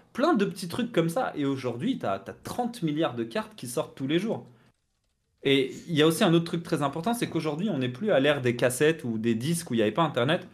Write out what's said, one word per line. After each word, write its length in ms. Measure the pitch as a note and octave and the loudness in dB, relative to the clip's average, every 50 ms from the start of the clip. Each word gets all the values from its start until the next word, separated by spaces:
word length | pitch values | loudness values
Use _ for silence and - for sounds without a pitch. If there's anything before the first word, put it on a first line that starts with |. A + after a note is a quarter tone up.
| _ _ - | _ _ -4
plein 200 | A#3 C#4 F4 D#4+ | 0 2 2 4
de 120 | G3 G3+ | 2 2
petits 220 | E3+ - - F#3 | 0 -4 -8 -10
trucs 240 | E3+ - B3 A#3+ A#3+ | -8 -6 -4 -4 -2
comme 180 | - F3 E3 E3 | 0 0 0 2
ça. 240 | E3 F3 - - - | 0 -2 -2 -2 -2
Et 100 | D3 C#3 | -2 -2
aujourd'hui, 520 | C#3 C#3 C3 B2+ A#2+ A2+ A#2+ D#3+ C4 B3+ - | -2 -2 -2 -4 -6 -4 -4 -4 -4 -4 -2
t'as, 180 | - G#2 G2 G2 | -2 -4 -4 -4
t'as 140 | - G2+ - | -6 -12 -14
trente 480 | - - - - - B3 A#3 A#3+ - | -14 -12 -10 -6 -4 -4 -4 -4 -4
milliards 340 | E3+ D3+ D3 D#3 D#3+ C3+ A#2+ | -2 -2 0 0 0 -2 -2
de 80 | A#2 A2+ | -4 -4
cartes 300 | A#2+ - - A3 - - | -4 -4 -6 -6 -8 -12
qui 120 | - C3 | -14 -10
sortent 280 | B2 - D#3 C#3 - - | -6 -4 -4 -4 -4 -6
tous 120 | - C3+ | -6 -2
les 120 | C3+ D#3 F3 | 0 0 0
jours. 280 | G3+ A3+ E3+ B2+ - - - _ _ _ _ _ _ _ _ _ _ _ _ _ _ _ _ _ - | 0 0 -4 -6 -8 -14 -20 _ _ _ _ _ _ _ _ _ _ _ _ _ _ _ _ _ 2
Et 280 | C#3 C#3 C#3 C3 - - - - | 4 4 4 4 0 -4 -10 -6
il 80 | F3 E3 | -2 2
y 60 | C#3+ | 4
a 60 | D3+ | 4
aussi 160 | E3 D#3+ - A3 | 4 4 4 4
un 100 | E3+ E3 | 4 4
autre 120 | E3+ E3+ | 4 2
truc 180 | - F3 E3+ E3+ | 0 -4 -6 -4
très 180 | - E3+ C#3+ | -2 -2 0
important, 320 | D3 C#3 - D#3+ E3 A#3 A#3+ | 0 -2 -2 -2 -2 -2 -2
c'est 140 | A#3+ D3+ | -2 -2
qu'aujourd'hui, 420 | - - E3 D#3 D#3 C#3+ D#3+ G#3 A3 | -4 -4 -4 -2 -2 -4 -2 -2 -2
on 80 | E3+ | -2
n'est 120 | C3 B2+ B2+ | -2 -2 -4
plus 220 | B2+ - G#3 G#3 | -4 -2 0 2
à 80 | E3 C3+ | 4 4
l'ère 220 | C3 D3 D3 C#3 | 4 4 2 2
des 140 | B2 B2 B2 | 2 0 2
cassettes 480 | B2 C#3 B2 A#2+ - D3 D#3 E3 D#3+ - | 2 2 0 2 4 2 2 2 0 -2
ou 140 | A#2+ A2 | -4 -4
des 180 | A2 A2 A#2 A2+ | 0 2 2 0
disques 340 | A2 B2 D#3+ E3+ E3 - - | 2 0 -2 -2 -2 -2 -2
où 60 | A#2+ | 0
il 20 | |
n'y 60 | A2+ G#2 | 2 2
avait 80 | G#2+ | 2
pas 100 | G#2+ - | 2 2
Internet, 460 | D#3+ D3 - B2 A#2+ C#3 F3 F3+ - - | 0 0 2 0 2 2 0 -2 -2 -8